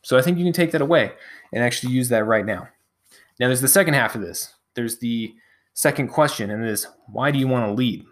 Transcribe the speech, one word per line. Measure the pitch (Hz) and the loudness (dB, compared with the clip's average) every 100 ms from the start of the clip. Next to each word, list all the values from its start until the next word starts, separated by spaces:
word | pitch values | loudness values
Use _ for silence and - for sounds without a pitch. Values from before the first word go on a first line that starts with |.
So | - 170 | 4 2
I | |
think | 175 175 | 4 0
you | |
can | 175 | 0
take | 170 170 | 2 0
that | 160 | 0
away | 139 165 117 - - - - | 2 2 2 -6 -20 -20 -10
and | 113 | -2
actually | 120 - 127 | -2 -2 -2
use | 127 123 | 0 2
that | 117 110 | 0 2
right | 110 | 0
now. | 101 95 - _ _ _ _ - _ _ | 0 -6 -10 _ _ _ _ -20 _ _
Now, | 123 | 0
there's | 127 | 2
the | 131 196 | 4 4
second | 170 | 4
half | 139 110 | 2 0
of | 113 | -2
this. | 90 - - _ _ | -8 -10 -12 _ _
There's | - 117 113 | -6 -6 -4
the | 120 117 110 - _ _ _ | -4 -4 -6 -12 _ _ _
second | - 151 143 123 | -2 -2 0 -4
question, | - 147 - 104 | 0 0 0 -6
and | 107 | -4
it | 113 | -4
is, | 104 - _ - | -4 -8 _ -14
"Why | 110 139 | -4 -2
do | 139 | 0
you | 131 | 0
want | 127 110 | 0 -2
to | |
lead?" | 107 123 92 - | 0 -2 -2 -12